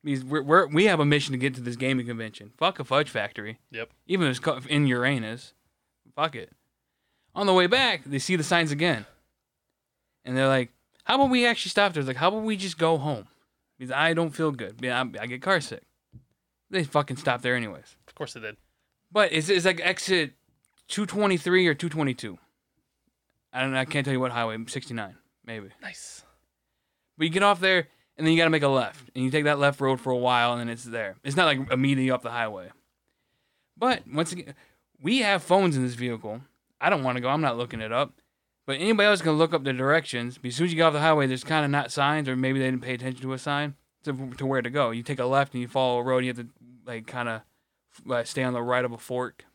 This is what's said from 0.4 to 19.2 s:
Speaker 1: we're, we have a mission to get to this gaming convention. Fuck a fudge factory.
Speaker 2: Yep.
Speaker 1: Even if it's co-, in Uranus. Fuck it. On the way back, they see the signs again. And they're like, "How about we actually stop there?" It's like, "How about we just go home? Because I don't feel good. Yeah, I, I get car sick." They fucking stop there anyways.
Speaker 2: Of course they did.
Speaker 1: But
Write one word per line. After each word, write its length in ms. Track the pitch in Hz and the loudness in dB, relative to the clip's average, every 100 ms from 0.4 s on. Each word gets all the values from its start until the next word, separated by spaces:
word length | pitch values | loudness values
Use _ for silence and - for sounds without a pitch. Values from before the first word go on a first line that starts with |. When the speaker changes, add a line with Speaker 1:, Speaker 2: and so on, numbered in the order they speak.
Speaker 1:
we're, 260 | 139 170 160 | 6 6 6
we 200 | 147 208 | 4 4
have 120 | 170 | 4
a 60 | |
mission 280 | 143 147 143 | 4 2 0
to 60 | 131 | -2
get 160 | 135 131 | -2 -4
to 40 | |
this 160 | 120 117 | -8 -4
gaming 300 | 131 131 120 | -2 -2 -4
convention. 460 | 113 113 - 104 _ | -8 -10 -12 -20 _
Fuck 240 | 170 190 | -2 -2
a 40 | |
fudge 260 | 135 135 143 | 0 0 0
factory. 480 | 113 104 - 107 110 _ | -4 -6 -8 -12 -14 _
Speaker 2:
Yep. 200 | 113 117 _ - | -12 -12 _ -4
Speaker 1:
Even 220 | 185 151 | 2 2
if 20 | |
it's 80 | 123 | 2
co-, 240 | - 127 123 | -2 -4 -2
in 200 | 147 143 | 2 2
Uranus. 680 | 123 127 139 110 117 - _ _ _ _ _ _ 135 | 2 2 0 -4 -10 -16 _ _ _ _ _ _ -4
Fuck 200 | 160 135 | -4 -4
it. 160 | 92 _ _ _ _ _ _ _ _ | -16 _ _ _ _ _ _ _ _
On 120 | - 202 | -2 4
the 60 | |
way 140 | 185 180 | 6 6
back, 380 | 247 254 180 | 4 2 0
they 140 | 139 139 | -4 -4
see 160 | - | 0
the 80 | 180 | -2
signs 300 | 147 175 160 | 2 2 2
again. 320 | 143 170 123 98 _ _ _ _ _ _ _ _ _ _ _ | 0 0 0 -4 _ _ _ _ _ _ _ _ _ _ _
And 100 | 127 | -4
they're 140 | 127 135 | 2 4
like, 240 | 135 120 _ _ _ | 4 0 _ _ _
"How 120 | - 262 | -2 2
about 120 | 277 | 4
we 160 | 254 | 4
actually 240 | 240 233 180 | 2 0 -2
stop 240 | 208 202 | 0 2
there?" 80 | 160 | 0
It's 80 | 131 | -4
like, 80 | 127 | 0
"How 120 | 165 | 0
about 160 | 214 | 0
we 120 | 220 208 | -2 -4
just 220 | 190 160 | -6 0
go 180 | 160 160 | 2 2
home? 320 | 143 123 101 _ _ _ _ _ | 0 -6 -8 _ _ _ _ _
Because 140 | 127 | -6
I 220 | 135 160 | 0 2
don't 160 | 165 165 | 2 -2
feel 220 | 143 160 | -2 -4
good. 240 | 131 101 113 | -2 -10 -6
Yeah, 180 | 127 123 | -4 -2
I, 200 | 127 110 | -2 -6
I 40 | 117 | -10
get 160 | 127 | -8
car 180 | 185 185 | 0 0
sick." 220 | 143 107 _ _ _ - _ _ _ _ _ | -2 -14 _ _ _ -20 _ _ _ _ _
They 140 | 190 | -4
fucking 340 | 147 147 143 127 | 0 0 0 -4
stop 240 | - 123 | -2 0
there 120 | 127 | 0
anyways. 420 | 123 113 80 - _ _ | 0 -2 -10 -20 _ _
Speaker 2:
Of 60 | |
course 180 | - 139 | -12 -12
they 80 | 120 | -10
did. 160 | 110 104 _ _ _ _ _ | -14 -14 _ _ _ _ _
Speaker 1:
But 220 | 196 | 2